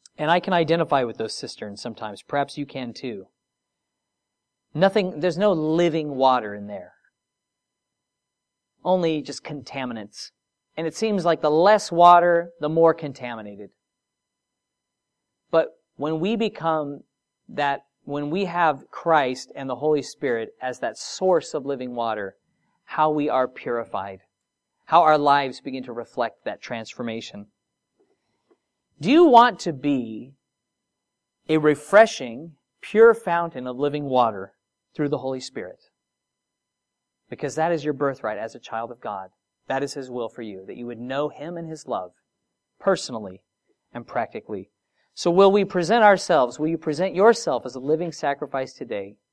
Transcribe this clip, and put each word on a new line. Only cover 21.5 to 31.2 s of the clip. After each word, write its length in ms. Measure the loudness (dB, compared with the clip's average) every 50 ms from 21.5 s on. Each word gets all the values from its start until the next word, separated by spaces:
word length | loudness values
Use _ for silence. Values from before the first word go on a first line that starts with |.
| -8
of 100 | -8 -6
living 300 | -6 -6 -6 -8 -8 -6
water, 420 | -6 -4 -4 -4 -4 -6 -8 -12 _ _ _ _ _ _ _ _ _ _
how 260 | -8 -2 0 0 0
we 200 | 2 0 -2 0
are 180 | 0 0 -2 -2
purified, 720 | -4 -8 -8 -6 -6 -6 -6 -6 -8 -10 -10 -10 -14 -16 _ _ _ _ _ _ _ _ _ _ _ _ _
how 180 | 4 6 8 8
our 140 | 8 6
lives 440 | 6 6 4 4 4 2 0 -6 -10 -10
begin 220 | -10 -10 -10 -10
to 80 | -10 -10
reflect 520 | -10 -12 -8 _ -4 -4 -4 -6 _ -10
that 160 | -10 -10 -10
transformation. 840 | -10 -10 -10 -10 -10 -10 -12 -10 -8 -8 -8 -8 -10 -12 -14 -18 -18 -20 _ _ _ _ _ _ _ _ _ _ _ _ _ _ _ _ _ _ _ _ _ _ _ _ _ _ _ _ _ -6
Do 100 | 0 4
you 140 | 6 6 8
want 340 | 8 10 8 8 8 4 0
to 120 | -4 -6 -6
be 640 | -2 -2 0 0 0 -2 -4 -8 -12 -14 -16 -20 _ _ _ _ _ _ _ _ _ _ _ _ _ _ _ _ _